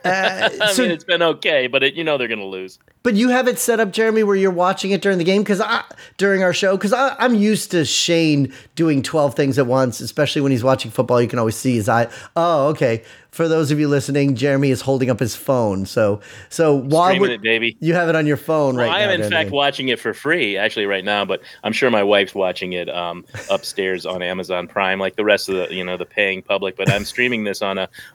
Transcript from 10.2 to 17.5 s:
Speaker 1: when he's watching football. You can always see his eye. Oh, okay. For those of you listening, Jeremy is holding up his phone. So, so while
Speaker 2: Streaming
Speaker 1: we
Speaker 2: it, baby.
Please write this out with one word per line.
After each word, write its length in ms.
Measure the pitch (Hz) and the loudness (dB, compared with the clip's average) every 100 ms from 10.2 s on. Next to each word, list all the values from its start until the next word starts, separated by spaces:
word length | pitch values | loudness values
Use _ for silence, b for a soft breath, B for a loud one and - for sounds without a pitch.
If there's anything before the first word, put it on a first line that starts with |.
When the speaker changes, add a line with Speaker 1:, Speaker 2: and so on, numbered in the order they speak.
| 139 151 | 0 0
Speaker 1:
when 100 | 139 | 0
he's 120 | 127 | 2
watching 260 | 131 131 113 | 2 0 0
football. 320 | - 117 123 | -2 2 2
You 60 | 117 | 2
can 120 | 123 | 0
always 160 | 113 - | -2 -2
see 200 | 135 117 | -2 0
his 120 | 104 | 2
eye. 220 | 117 117 B B 170 | 2 2 B B -2
Oh, 320 | 170 156 139 | 2 2 0
okay. 340 | 156 131 113 B B B | 0 0 -2 B B B
For 160 | - 165 | -4 0
those 220 | 160 143 | 2 0
of 100 | 151 | 0
you 80 | 147 | 2
listening, 480 | 143 - 143 139 120 | 0 0 0 0 0
Jeremy 360 | 143 139 143 | 0 2 2
is 100 | 127 | 0
holding 280 | - 135 131 | 0 0 0
up 80 | 110 | 0
his 160 | 123 - | -2 -4
phone. 500 | - 127 110 95 95 | -2 0 0 -2 -4
So, 340 | 120 107 104 B B B | 0 0 0 B B B
so 240 | - 156 | 0 2
while 360 | 143 135 156 180 | 2 2 2 4
Speaker 2:
Streaming 200 | 180 196 | 4 0
Speaker 1:
we 60 | 110 | 0
Speaker 2:
it, 60 | |
baby. 340 | 113 | 0